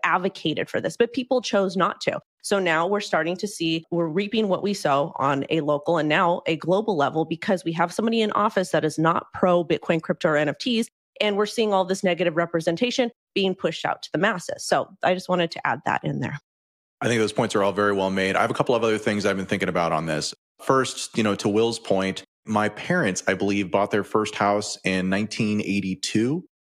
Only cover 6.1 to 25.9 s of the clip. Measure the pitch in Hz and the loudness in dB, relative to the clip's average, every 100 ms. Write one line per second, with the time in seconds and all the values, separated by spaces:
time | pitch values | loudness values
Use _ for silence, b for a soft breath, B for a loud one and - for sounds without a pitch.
6.1 | 156 175 175 - 165 156 190 226 175 139 | 4 4 2 -2 -4 0 0 0 0 0
7.1 | 156 160 165 - 185 165 165 170 - 220 | 0 -2 -4 -2 -2 -2 -2 -2 0 0
8.1 | 226 214 - 214 196 180 160 156 151 165 | 2 0 2 0 0 0 0 0 2 2
9.1 | 170 - - 185 175 160 165 - 165 - | 2 -2 0 2 4 2 -2 0 -2 -2
10.1 | 175 165 147 151 131 254 226 233 _ _ | -2 2 2 2 -2 -2 0 -2 _ _
11.1 | - 208 202 208 - 214 196 185 190 190 | -2 0 0 0 0 2 2 2 0 0
12.1 | 170 175 160 170 165 165 170 240 254 240 | 2 0 0 0 0 0 0 0 0 -2
13.1 | - _ 202 190 185 165 165 - - - | -2 _ -2 0 0 -4 -2 -4 -4 -4
14.1 | 156 202 185 - - - 151 - - - | 0 0 0 -4 -6 0 0 0 -2 0
15.1 | 185 - 180 170 - 143 117 - - 151 | 0 0 0 0 -2 -4 -2 -2 -2 -2
16.1 | 143 139 147 _ _ _ _ _ - 117 | -4 -4 -8 _ _ _ _ _ -4 0
17.1 | 117 107 - 113 107 98 95 101 101 95 | 2 2 0 0 2 2 2 2 2 2
18.1 | 95 95 87 113 117 - 117 113 107 113 | 2 2 2 2 0 2 2 2 0 0
19.1 | 104 101 98 92 101 90 85 85 80 80 | 0 0 -2 -2 -2 0 0 0 0 -2
20.1 | 76 - - _ - - 135 127 - - | -4 -4 -8 _ -8 2 2 2 -4 -8
21.1 | - 107 101 110 104 117 113 - 95 95 | -2 0 0 0 2 2 0 -2 0 0
22.1 | 92 - _ - 107 107 - - 180 113 | -4 -10 _ -4 0 0 -2 -2 0 0
23.1 | 92 - 95 101 101 90 98 104 107 95 | -2 -2 0 0 0 0 0 2 0 0
24.1 | 110 104 - 101 104 104 - 92 95 92 | 0 0 0 2 2 -2 -6 -2 0 0
25.1 | 98 107 - 107 104 - 98 95 | -2 -2 -2 -2 -2 -2 -2 -2